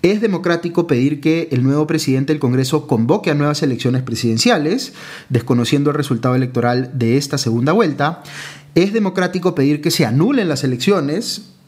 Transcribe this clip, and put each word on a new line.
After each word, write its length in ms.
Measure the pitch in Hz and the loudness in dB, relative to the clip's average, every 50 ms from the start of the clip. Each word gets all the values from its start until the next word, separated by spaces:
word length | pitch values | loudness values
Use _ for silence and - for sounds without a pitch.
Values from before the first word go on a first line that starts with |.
Es 200 | - 175 208 214 | 4 2 2 2
democrático 640 | 220 220 190 165 - 175 170 170 170 175 170 - 165 | 0 0 0 0 0 0 0 0 -2 -2 -2 -2 0
pedir 360 | 170 147 120 127 143 151 143 | 2 2 2 2 0 0 0
que 260 | - 160 160 165 165 - | 0 0 0 0 0 -2
el 120 | 139 123 123 | -2 0 2
nuevo 240 | 135 139 147 151 151 | 2 2 2 0 0
presidente 460 | 160 160 - - 131 131 143 143 156 | 0 -2 0 0 0 0 0 0 -2
del 60 | 151 | 0
Congreso 480 | 143 123 123 127 131 127 - 151 147 - | 0 0 2 2 0 0 0 -2 0 0
convoque 440 | - 110 113 120 165 214 208 175 | 0 0 2 2 0 0 2 -2
a 40 | 147 | 0
nuevas 280 | 147 143 147 147 - 165 | 0 0 0 0 0 0
elecciones 400 | 139 127 117 - 127 123 131 127 | -2 -2 0 0 0 0 0 -2
presidenciales, 920 | 123 117 110 - 117 113 113 - 240 240 175 147 156 190 269 - - - - - - - - - _ | -4 -6 -2 0 0 0 2 2 2 2 2 2 0 -2 -2 -4 -8 -14 -18 -18 -18 -18 -18 -10 _
desconociendo 640 | 131 120 - - 131 120 120 - - 139 143 147 | -2 -2 2 2 2 2 2 2 2 2 2 2
el 40 | 143 | 0
resultado 400 | 147 139 - 135 110 113 127 127 | 0 -2 -2 -2 0 0 0 0
electoral 560 | 127 131 127 127 123 117 120 123 127 131 127 - | 0 0 -2 -2 0 0 0 0 0 -2 -4 -2
de 240 | 135 120 113 120 139 | -2 0 2 2 2
esta 200 | 143 143 - 139 | 0 -2 -4 -2
segunda 340 | - 117 113 113 120 143 | -2 0 0 0 2 2
vuelta. 500 | 165 185 208 160 139 131 143 151 170 - - - - - - - - - - - - | 2 2 2 0 0 0 -2 -2 -2 -6 -14 -18 -16 -16 -16 -16 -18 -20 -20 -2 2
Es 180 | 170 180 202 202 | 2 2 2 2
democrático 600 | 226 208 190 185 190 185 180 185 185 170 185 - | 0 -2 0 0 -2 -2 -2 -2 -2 -2 -2 0
pedir 260 | 143 135 143 151 143 | 2 2 2 2 0
que 100 | 147 170 | 0 -2
se 140 | - - 156 | 0 0 0
anulen 440 | 113 117 135 165 233 294 262 208 170 | 2 2 2 2 2 2 0 0 0
las 140 | 147 127 - | -2 -2 -2
elecciones. 920 | 135 127 123 131 190 202 185 147 139 151 190 - - - - - - - _ _ | -2 -2 0 0 0 2 2 0 -2 -4 -4 -4 -6 -10 -10 -12 -20 -20 _ _